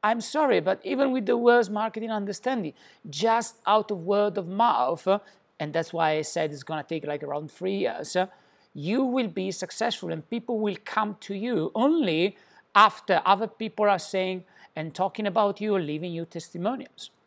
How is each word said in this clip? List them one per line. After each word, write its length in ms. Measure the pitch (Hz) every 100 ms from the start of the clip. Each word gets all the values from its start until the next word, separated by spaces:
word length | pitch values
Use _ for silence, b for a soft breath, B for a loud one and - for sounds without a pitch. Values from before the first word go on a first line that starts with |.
I'm 180 | 208 233
sorry, 400 | - 302 294 180
but 200 | 160 190
even 300 | - 262 269
with 140 | 262 202
the 100 | 240
worst 340 | 240 240 208
marketing 400 | 208 220 220 226
understanding, 600 | 220 202 196 254 254 190 - b b -
just 480 | 143 220 226 240 - -
out 240 | 208 214
of 60 | 196
word 380 | 165 202 208 185
of 100 | 170
mouth, 580 | 190 233 120 127 165 - 196 b b b _
and 120 | 151
that's 200 | 156 165
why 200 | 165 160
I 100 | 156
said 280 | 156 - 156
it's 140 | 143
gonna 180 | 131 156
take, 240 | 143 160 147
like, 160 | 147
around 300 | 147 143 151
three 240 | - 185 196
years, 400 | - - - 180 185 b b b b
you 300 | - 147 233
will 240 | 262 254 226
be 240 | 165 190
successful 580 | 185 180 - 233 - 175
and 180 | 160 -
people 300 | 233 233 226
will 180 | 214 185
come 320 | - - 214 202
to 140 | -
you 360 | 196 226 220 156
only 640 | 220 262 330 220 156 185 - b b _
after 480 | 208 214 - - 175
other 220 | - 196 220
people 420 | - 220 - 208
are 100 | 190
saying 460 | - 196 185 185 175 B B
and 180 | - 160
talking 340 | - 185 - 208
about 340 | 180 202 202
you 160 | 214 196
or 40 |
leaving 320 | 151 151 175
you 120 | 165
testimonials. 840 | 165 170 - 175 185 254 - _ - _